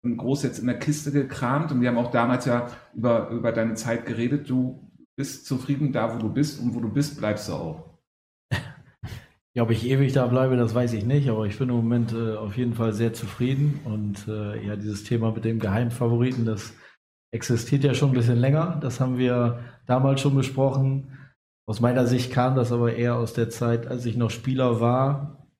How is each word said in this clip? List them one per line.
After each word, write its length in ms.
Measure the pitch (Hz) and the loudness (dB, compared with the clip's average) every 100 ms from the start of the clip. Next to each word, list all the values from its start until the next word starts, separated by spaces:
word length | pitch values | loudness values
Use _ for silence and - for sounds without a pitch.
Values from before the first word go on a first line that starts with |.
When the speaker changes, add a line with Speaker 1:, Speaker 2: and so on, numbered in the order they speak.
| 120 | -4
Speaker 1:
groß 380 | 117 120 139 | -4 -2 -2
jetzt 160 | 131 110 | -2 -2
in 80 | 120 | -4
der 120 | 113 | -2
Kiste 340 | - 147 147 | -2 -2 -2
gekramt. 580 | 143 131 - 123 139 160 | -2 -2 -4 -2 0 0
Und 80 | 127 | 0
wir 80 | 123 | 2
haben 100 | 120 | 0
auch 140 | 120 | 0
damals 320 | 120 117 127 | 2 2 0
ja 240 | 131 120 120 - - | 2 0 -2 -12 -16
über, 360 | - 120 117 104 | -2 2 2 0
über 240 | 117 117 | -2 0
deine 220 | 113 113 113 | 0 -2 -2
Zeit 300 | 120 117 - | -4 -4 -4
geredet. 440 | 113 120 147 147 | -2 0 -2 0
Du 420 | 127 127 - - _ - - | 0 0 -4 -20 _ -18 -10
bist 300 | - - - | -10 -10 -6
zufrieden 480 | 131 - 143 147 | -4 -2 0 0
da, 200 | 123 113 | 0 -2
wo 60 | 113 | -2
du 80 | 107 | -2
bist, 340 | 135 151 - | 0 -2 -2
und 140 | 117 117 | -4 -2
wo 60 | |
du 80 | 113 | -2
bist, 280 | 131 147 - | -2 -2 -2
bleibst 300 | 107 104 - | -4 -4 -6
du 60 | |
auch. 300 | 82 82 78 - _ _ _ _ _ _ - - - - _ - - - _ _ | -6 -8 -10 -16 _ _ _ _ _ _ -6 -6 -20 -20 _ -14 -14 -18 _ _
Speaker 2:
Ja, 100 | 120 | -2
ob 80 | 113 | 2
ich 160 | 110 120 | 2 2
ewig 240 | 135 139 | 2 4
da 160 | 135 123 | 2 2
bleibe, 300 | 127 131 127 | 2 4 4
das 180 | 113 117 | 2 2
weiß 160 | 120 | 0
ich 140 | 113 104 | 0 2
nicht, 240 | 143 135 | 2 2
aber 160 | 110 107 | 0 -2
ich 120 | 101 | -2
bin 120 | 127 | 0
im 60 | 120 | 0
Moment, 360 | 113 120 117 | 2 2 0
äh, 240 | 113 113 107 | -2 -4 -4
auf 220 | 107 101 | -6 -2
jeden 160 | 123 | -2
Fall 180 | 117 113 | 0 0
sehr 220 | 104 117 | 2 -2
zufrieden 680 | 113 101 - 123 135 147 143 117 | -2 -10 -2 -2 2 0 0 -4
und, 420 | 107 104 101 - | -4 -4 -6 -8
äh, 340 | 107 104 110 101 | -6 -6 -6 -6
ja, 80 | 104 | -6
dieses 300 | 107 101 - | -6 -8 -2
Thema 260 | 117 113 | 0 0
mit 140 | 110 113 | 0 -2
dem 140 | 113 | 0
Geheimfavoriten, 840 | 110 104 120 120 117 117 127 127 | 0 0 0 0 0 2 2 2
das 300 | 113 104 - - - _ _ _ _ | -2 -2 -8 -18 -20 _ _ _ _
existiert 540 | 117 - 117 - 139 139 | -10 0 -2 2 2 2
ja 80 | |
schon 160 | 127 139 | 2 2
ein 60 | 127 | 4
bisschen 240 | 117 117 | 4 4
länger. 400 | 131 151 170 151 | 4 4 2 -2
Das 180 | 135 - | -4 -2
haben 180 | 131 127 | 0 2
wir 420 | 127 123 120 120 - - - | 2 4 2 -2 -10 -18 0
damals 340 | 131 135 139 | 2 4 2
schon 160 | 143 135 | 2 2
besprochen. 840 | 131 - 135 135 135 135 - - - _ _ _ - | 0 2 2 2 0 0 -6 -18 -20 _ _ _ -8
Aus 140 | 104 | 0
meiner 280 | 117 127 120 | 2 4 4
Sicht 260 | 123 120 | 2 2
kam 220 | 131 127 135 | 2 2 2
das 180 | 117 | 2
aber 200 | 120 117 | 2 2
eher 220 | 117 120 117 | 2 0 0
aus 160 | 113 | -2
der 180 | - 117 | -2 -2
Zeit, 380 | - 117 117 120 | 0 0 0 -2
als 180 | 123 120 | -4 -2
ich 120 | 120 | 0
noch 140 | 113 | -2
Spieler 500 | - 135 131 127 110 | -2 -2 2 2 4
war. 680 | 117 127 135 143 143 - - | 4 4 2 0 -4 -12 -20